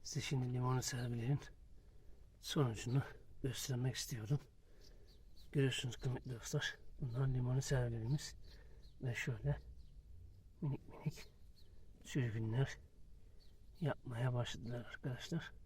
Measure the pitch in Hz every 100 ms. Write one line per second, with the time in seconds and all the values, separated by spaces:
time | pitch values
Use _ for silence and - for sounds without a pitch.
0 | - 147 - 135 127 123 127 127 120 127
1 | 120 120 117 143 - - - - - -
2 | - - - - - - 135 104 - 127
3 | - - - - 139 123 - 123 131 127
4 | - 123 107 143 - - - - - -
5 | - - - - - 147 135 127 127 -
6 | 131 127 - 117 - 147 - - - -
7 | 139 117 135 127 123 131 - 135 120 117
8 | 113 147 - - - - - - - -
9 | 131 117 - 113 123 143 - - - -
10 | - - - - - - 151 135 - -
11 | 151 - - - - - - - - -
12 | - 151 120 110 110 117 135 - - -
13 | - - - - - - - - 147 -
14 | 131 117 127 123 117 - 113 123 - -
15 | 143 123 - 165 - -